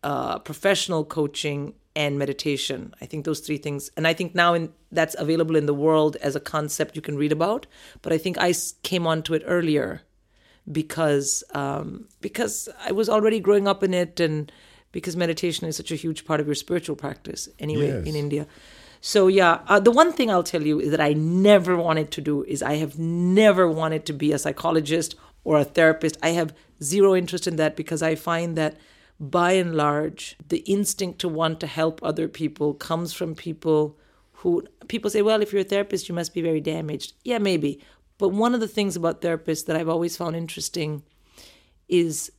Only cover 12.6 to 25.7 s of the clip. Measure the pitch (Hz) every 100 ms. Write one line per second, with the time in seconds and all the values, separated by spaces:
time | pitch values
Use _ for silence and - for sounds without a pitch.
12.6 | - - - 196 214 220 214 220 185 202
13.6 | 202 196 190 180 175 175 165 156 147 -
14.6 | - - _ 180 170 170 170 160 180 156
15.6 | 165 160 - 156 165 156 - 156 147 143
16.6 | - 175 165 143 147 - - - - -
17.6 | 151 151 143 127 90 151 147 147 151 -
18.6 | - - - - - 214 185 190 175 165
19.6 | - - 202 240 339 320 240 185 170 170
20.6 | 151 151 143 151 147 151 160 180 202 202
21.6 | 175 180 170 156 151 - 147 147 135 139
22.6 | 131 151 156 147 165 170 180 190 214 185
23.6 | 180 160 160 156 156 143 147 147 151 143
24.6 | 165 160 147 165 156 - - _ - 151
25.6 | 143